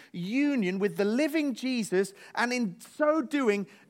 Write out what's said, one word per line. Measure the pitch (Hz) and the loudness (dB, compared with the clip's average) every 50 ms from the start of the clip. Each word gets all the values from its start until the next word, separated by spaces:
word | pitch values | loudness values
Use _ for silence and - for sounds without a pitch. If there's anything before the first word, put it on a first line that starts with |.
| - - - | -16 -14 -10
union | 175 170 185 226 269 285 294 285 254 202 180 185 196 | -8 -6 -2 0 0 2 2 2 2 0 0 0 0
with | 202 202 165 | 0 -2 0
the | 180 202 | 0 0
living | 208 220 254 302 311 285 330 294 285 240 | 2 2 2 0 0 0 0 -2 -2 -4
Jesus, | - - 262 254 240 220 - 185 185 202 190 - - - - - | -4 -4 -4 -2 -2 -2 0 0 0 0 0 -4 -12 -20 -8 -2
and | - 226 240 247 | -2 0 0 0
in | 247 240 196 170 - - - - | -2 -2 -2 -4 -8 -16 -18 -4
so | - 302 302 302 320 | 0 2 2 4 2
doing, | 269 214 - 294 269 220 202 202 196 - - - - | 0 0 -2 2 2 2 2 2 -2 -6 -10 -18 -20